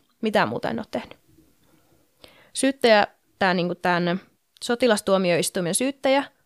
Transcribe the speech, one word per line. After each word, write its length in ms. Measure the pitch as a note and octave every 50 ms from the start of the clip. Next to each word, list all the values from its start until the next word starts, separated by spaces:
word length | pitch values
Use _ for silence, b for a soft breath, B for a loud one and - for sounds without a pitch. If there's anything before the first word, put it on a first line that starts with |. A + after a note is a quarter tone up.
| _ _ _ _
Mitään 280 | - A3 G#3 G3+ F3 A2+
muuta 220 | - - - -
en 80 | - A3+
oo 60 | G#3+ -
tehnyt. 260 | - A#3+ - - - - _ _ _ _ _ _ _ _ _ _ _ _ _ _ _ _ _ _ _ b b b b b b b
Syyttäjä, 540 | b - - C4+ C4+ - - A#3 G#3+ G#3 - - _ _ _ _ _ -
tää 160 | G3+ F#3 F3
niinku 200 | F#3 E3+ F3+ F3+
tän 460 | - - F#3 F3 E3+ F3 F3 F3 F#3+ - _ _ _ _ _ _ _ -
sotilastuomioistuimen 1080 | - A#3+ A#3 C4 A#3+ G#3 G3 - G3 F#3+ F#3+ F#3+ F3+ F3 D3+ E3 - - G3 F3 D#3+ D#3
syyttäjä, 500 | - B3 C#4 C#4 _ - C4+ C4+ C#4 C4+ - _ _ _